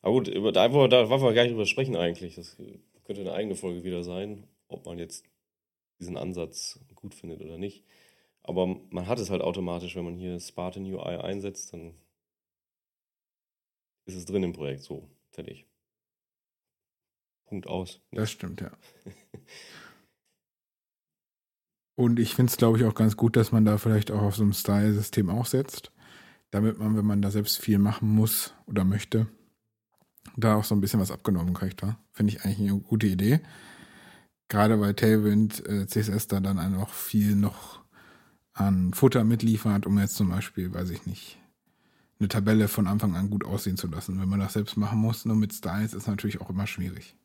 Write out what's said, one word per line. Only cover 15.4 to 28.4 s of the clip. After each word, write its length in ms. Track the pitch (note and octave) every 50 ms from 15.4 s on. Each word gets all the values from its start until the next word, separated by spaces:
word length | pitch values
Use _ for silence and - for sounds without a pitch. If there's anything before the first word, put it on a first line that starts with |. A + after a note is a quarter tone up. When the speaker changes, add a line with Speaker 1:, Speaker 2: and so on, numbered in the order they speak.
| - - - - _ _ _ _ _ _ _ _ _ _ _ _ _ _ _ _ _ _ _ _ _ _ _ _ _ _ _ _ _ _ _ _ _ _ _ _ _
Speaker 1:
Punkt 220 | _ G#2+ F#2+ -
aus. 340 | - - F#2 F#2 F2+ - _ _ _
Speaker 2:
Das 200 | - - A2 G#2+
stimmt, 300 | - - - F2+ E2+ -
ja. 100 | F2+ - - _ _ - _ _ _
Speaker 1:
<laughs> 60 | G2 G2+ _ _ _ - - _ _ - - - - - - - - _ _ _ _ _ _ _ _ _ _ _ _ _ _ _ _ _ _ _ _ _ _ _ _ _ _ _ _ _ _ _ _ _ _ _ _ _ _ _ _ _
Speaker 2:
Und 220 | - B2 A#2 A#2 A#2
ich 140 | A2+ G#2+ -
find's, 240 | - B2+ A#2+ -
glaub 180 | - B2 A#2 A2+
ich, 100 | A2 A2+
auch 100 | G#2+ G#2+
ganz 220 | - A2 A2 G#2+
gut, 180 | - A#2 A2+ -
dass 160 | B2 A2 -
man 140 | - A2 G#2+
da 120 | G#2+ G#2+
vielleicht 320 | G2+ - A2+ A2 G#2 G#2 -
auch 140 | A2 G#2 G#2
auf 120 | G2+ F#2+
so 80 | G#2 G#2+
ein 100 | G2+ G2
Style-System 760 | - - - G2+ G2+ G#2 G#2+ G#2 G2+ G#2 - - A#2 G2+ F2
auch 160 | F#2+ A#2 B2
setzt, 460 | - - C3 C#3 - - - - - _ _ - - - - - - - _ _ _
damit 300 | - G2+ G#2+ A2+ G#2+ -
man, 180 | G#2+ G#2+ A2
wenn 80 | G#2+ G#2
man 160 | G#2+ G#2 G2+
da 80 | G2+ G2
selbst 300 | G2 G#2+ G2+ - - -
viel 180 | - - G#2
machen 320 | G2 G2+ G#2 G#2+ - A#2 G#2+
muss 460 | G#2+ A2 A2 G#2+ - -